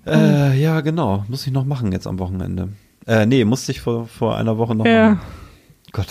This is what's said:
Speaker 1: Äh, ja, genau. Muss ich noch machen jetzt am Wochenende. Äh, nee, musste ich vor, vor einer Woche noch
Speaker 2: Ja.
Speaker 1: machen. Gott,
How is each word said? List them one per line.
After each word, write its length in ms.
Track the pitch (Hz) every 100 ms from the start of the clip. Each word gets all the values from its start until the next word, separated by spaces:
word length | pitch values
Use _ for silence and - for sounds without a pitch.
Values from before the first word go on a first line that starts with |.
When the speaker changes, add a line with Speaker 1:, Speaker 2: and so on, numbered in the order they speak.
| 160
Speaker 1:
Äh, 540 | 156 151 143 139 131
ja, 220 | 160 160
genau. 420 | 151 165 120 98 101
Muss 160 | 135 135
ich 60 |
noch 120 | 135 135
machen 260 | 135 104
jetzt 140 | 92 -
am 120 | 92
Wochenende. 500 | 92 92 92 90 92 101 _ _ -
Äh, 180 | 113 107
nee, 200 | 135 107
musste 260 | 131 -
ich 80 | -
vor, 260 | 123 117 117
vor 280 | - 110 107
einer 200 | 110 110
Woche 180 | 113 110
noch 100 | 226
Speaker 2:
Ja. 260 | 226 220
Speaker 1:
machen. 100 | 202 - - - - _ _ _
Gott, 140 | - 92